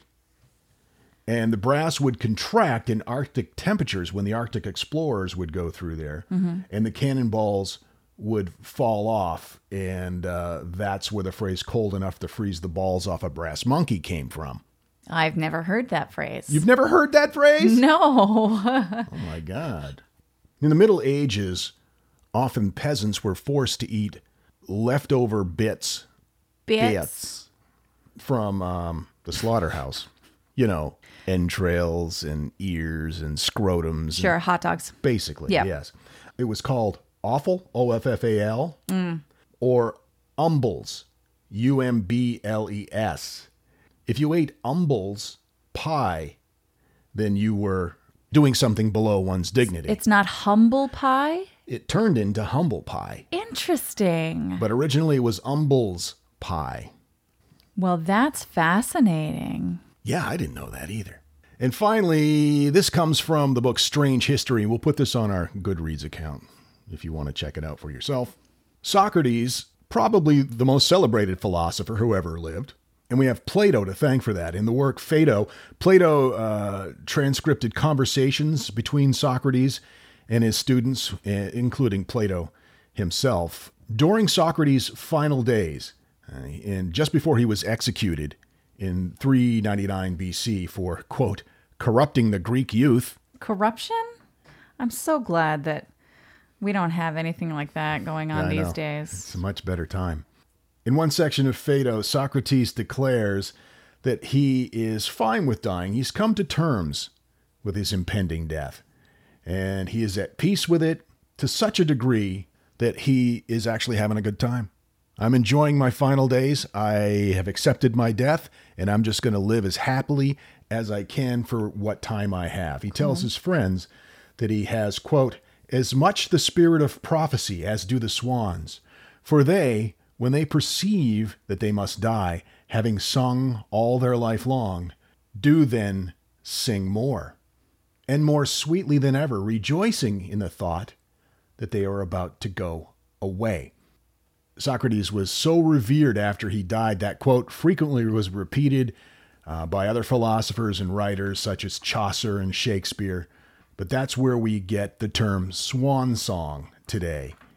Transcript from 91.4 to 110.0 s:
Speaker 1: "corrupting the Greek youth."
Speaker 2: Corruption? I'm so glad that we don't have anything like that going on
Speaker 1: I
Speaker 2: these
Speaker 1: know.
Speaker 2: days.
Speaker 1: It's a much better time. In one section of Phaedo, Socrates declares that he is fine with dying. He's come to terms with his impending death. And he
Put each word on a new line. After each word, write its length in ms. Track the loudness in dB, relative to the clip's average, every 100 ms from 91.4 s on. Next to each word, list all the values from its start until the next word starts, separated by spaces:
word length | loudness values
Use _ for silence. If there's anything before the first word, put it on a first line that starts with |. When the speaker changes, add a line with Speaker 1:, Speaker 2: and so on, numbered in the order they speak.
| -10 _ _ -6
Speaker 1:
"corrupting 520 | 0 4 4 4 2
the 80 | 0
Greek 340 | 0 -2 0
youth." 440 | 2 4 4 2 -10 _ _
Speaker 2:
Corruption? 560 | -6 0 0 -2 -4 -4 -4 -10 _ _ _ -20 _ -8
I'm 120 | -6
so 280 | -4 -2 -2
glad 440 | 0 0 0 -2
that 240 | -4 -6 -10 _ _ _ _ _ _ _
we 140 | -4
don't 160 | 0 0
have 240 | 0 -2 -2
anything 360 | -4 -4 -6
like 220 | -6 -6
that 300 | -6 -4 -4
going 280 | -6 -6 -4
on 140 | -2 -2
Speaker 1:
I 40 |
Speaker 2:
these 180 | -2 -2
Speaker 1:
know. 60 |
Speaker 2:
days. 400 | -4 -6 -6 -8
Speaker 1:
It's 220 | -12 -12 -6
a 20 |
much 260 | -6 -6
better 220 | -6 -6 -4
time. 380 | -4 -4 -6 -10 _ _ _ _ _ 0
In 100 | 2
one 160 | 2
section 360 | 2 2 2 0
of 80 | 0
Phaedo, 460 | 0 2 2 0
Socrates 680 | 0 -2 0 -2 2 2 2
declares 800 | -2 -6 -2 2 2 2 0 -4 -12 -20 -20 _ _
that 220 | -2 -2 0
he 400 | 2 4 2 0
is 340 | -2 -2 -2 -4
fine 380 | -2 0 2 0
with 160 | 0
dying. 320 | -2 -4 -2
He's 180 | -4 -4
come 240 | 0 0 0
to 80 |
terms 640 | 0 0 0 0 -2 -6 -10 _ _ _ _ _
with 120 | -6 -4
his 160 | -2
impending 540 | -4 -2 -2 -2 -4 -6
death. 360 | -8 -8 -14 _ _ _ _ _ _ -6
And 440 | -4 -2 -4 -4
he 140 | -2